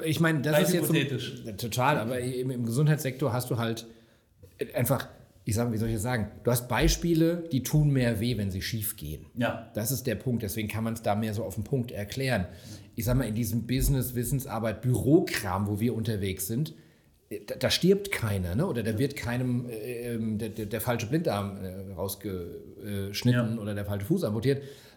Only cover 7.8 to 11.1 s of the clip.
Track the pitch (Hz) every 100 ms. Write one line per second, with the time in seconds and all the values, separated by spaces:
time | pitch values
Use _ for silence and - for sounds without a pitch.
7.8 | 147 135 117 104 120 107 98 92 - 113
8.8 | 104 - 73 73 - 117 113 - - 107
9.8 | 117 127 120 104 131 117 101 110 104 110
10.8 | 113 113 110